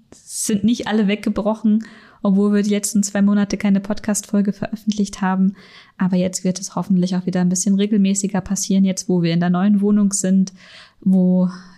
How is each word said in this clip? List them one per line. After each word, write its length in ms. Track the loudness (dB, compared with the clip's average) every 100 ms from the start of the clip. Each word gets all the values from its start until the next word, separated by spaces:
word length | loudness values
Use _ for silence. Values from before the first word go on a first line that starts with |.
| _
sind 520 | -20 -16 -10 -4 0
nicht 240 | 0 -2 -2
alle 180 | 0 0
weggebrochen, 800 | -2 -4 -4 -4 -2 0 0 -2 -18 -20 -6
obwohl 300 | 0 2 2
wir 100 | 2
die 80 | 0
letzten 320 | -2 0 -2
zwei 200 | 0 0
Monate 340 | 2 2 0 -2
keine 240 | 0 0
Podcast-Folge 720 | 0 -6 -4 -6 -2 -2 -2
veröffentlicht 680 | -2 -6 -6 -6 -2 -4 -2
haben. 340 | -2 2 0 -2 -18 -20 -20 -4
Aber 200 | -2 0
jetzt 260 | -2 -2
wird 140 | -4 -4
es 160 | -6
hoffentlich 400 | -8 -2 0 0
auch 120 | -2 -4
wieder 140 | 0
ein 80 | 0
bisschen 260 | 0 0 0
regelmäßiger 640 | 2 2 2 0 -2 -4
passieren, 440 | -4 -6 0 2
jetzt 240 | 2 0 -2
wo 140 | 0
wir 100 | 2
in 80 | 0
der 100 | 0
neuen 300 | 2 2 2
Wohnung 320 | 2 2 2
sind, 400 | 0 0 2 0 -4 -20 -20 -20 _
wo, 480 | 0 2 4 2 0 -4 -20